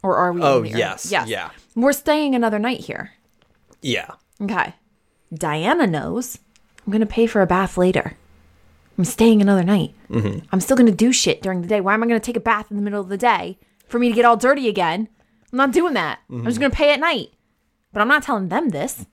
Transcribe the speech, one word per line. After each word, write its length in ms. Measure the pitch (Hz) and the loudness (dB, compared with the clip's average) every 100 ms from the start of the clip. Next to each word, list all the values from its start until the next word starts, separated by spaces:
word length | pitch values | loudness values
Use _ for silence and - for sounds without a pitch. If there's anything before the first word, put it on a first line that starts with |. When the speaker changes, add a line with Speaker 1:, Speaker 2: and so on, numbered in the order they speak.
Speaker 1:
Or 140 | 196 131 | 0 0
are 160 | 180 | 0
we 80 | 175 | 2
Speaker 2:
Oh, 180 | 156 131 | 2 2
Speaker 1:
in 40 | |
the 60 | 107 | 0
early 80 | 113 | -2
Speaker 2:
yes. 320 | 98 92 87 | -2 -4 -4
Speaker 1:
Yes. 160 | 127 85 | -4 -2
Speaker 2:
Yeah. 220 | 101 82 - _ | -6 -8 -14 _
Speaker 1:
We're 180 | - 262 | 0 0
staying 420 | 285 - 302 294 | 0 0 0 0
another 240 | 254 233 208 | 0 0 -2
night 220 | 233 254 | -4 -6
here. 300 | - - - _ _ _ _ _ _ _ | -8 -12 -12 _ _ _ _ _ _ _
Speaker 2:
Yeah. 300 | 139 104 - - _ _ | -6 -4 -6 -18 _ _
Speaker 1:
Okay. 320 | 202 220 - - _ _ _ _ _ | -6 -4 -4 -8 _ _ _ _ _
Diana 520 | 160 160 151 180 339 240 | -6 -4 -2 0 2 2
knows 520 | 156 156 196 247 - _ _ _ _ - | 0 -4 -6 -8 -14 _ _ _ _ -4
I'm 60 | |
gonna 100 | 214 | -2
pay 220 | 214 - 226 | 0 0 0
for 160 | 220 | 2
a 40 | 185 | 2
bath 300 | 180 190 - | 2 -2 0
later. 400 | 180 180 - - _ _ _ _ _ _ _ - | 2 2 -4 -10 _ _ _ _ _ _ _ -4
I'm 60 | 175 | -4
staying 340 | - 226 214 | 4 6 6
another 220 | 202 196 | 4 4
night. 300 | 175 208 151 - _ | 4 2 0 -8 _
Speaker 2:
Mm-hmm. 300 | 117 101 98 - | -2 -2 -4 -4
Speaker 1:
I'm 80 | 190 | -4
still 160 | - 269 | 0 4
gonna 140 | 233 | 6
do 200 | 180 226 | 6 2
shit 280 | 254 - - | 2 0 -2
during 220 | 190 185 | -4 -6
the 60 | 175 | -2
day. 120 | 214 | -2
Why 140 | 190 | 0
am 80 | 214 | 0
I 40 | 233 | 0
gonna 140 | 226 | -2
take 160 | 220 233 | -2 -4
a 40 | |
bath 260 | - 214 214 | -2 -2 -4
in 60 | 208 | -6
the 60 | |
middle 180 | 202 202 | -4 -6
of 80 | 185 | -6
the 80 | 196 | -2
day 400 | 240 196 175 190 _ _ _ | 0 0 -2 -14 _ _ _
for 120 | 240 | 0
me 100 | 240 | 2
to 60 | |
get 100 | 220 240 | 4 4
all 100 | 226 | 6
dirty 320 | 254 285 247 | 4 2 0
again? 400 | 190 170 175 220 _ _ _ _ | 0 -2 -2 -6 _ _ _ _
I'm 40 | 247 | -2
not 160 | 277 | 2
doing 220 | 240 349 | 2 0
that. 240 | 240 160 - _ | 0 -4 -8 _
I'm 160 | 123 | -8
just 120 | 120 233 | -4 0
Speaker 2:
Mm-hmm. 60 | |
Speaker 1:
gonna 120 | 277 | 0
pay 180 | 254 294 | 2 2
at 80 | 285 | 2
night. 300 | 330 269 - _ _ _ _ _ _ | 0 -2 -8 _ _ _ _ _ _
But 80 | 208 | -4
I'm 60 | 220 | 0
not 140 | 294 | 0
telling 240 | 285 233 185 | 0 -4 -2
them 220 | 202 320 | -2 -2
this 360 | 156 190 - - | -4 -6 -8 -16